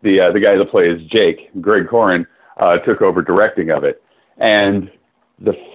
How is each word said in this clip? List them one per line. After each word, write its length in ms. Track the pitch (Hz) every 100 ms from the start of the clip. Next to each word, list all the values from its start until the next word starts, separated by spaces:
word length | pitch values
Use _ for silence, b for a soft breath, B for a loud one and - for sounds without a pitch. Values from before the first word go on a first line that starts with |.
the, 180 | 107 95
uh, 120 | 90
the 80 | 101
guy 160 | 104 98
that 140 | 98
plays 300 | 101 85 85 80
Jake, 440 | 113 87 80 - 95
Greg 260 | 98 104 85
Corrin, 400 | 117 101 87 85 b b -
uh, 200 | 90 87
took 220 | 123 101
over 200 | 95 87
directing 480 | 87 92 110 - 80
of 140 | 73
it. 180 | 71 - _ _ _ -
And 520 | 113 104 101 101 92 _ _ _ _ _
the 160 | 104 - -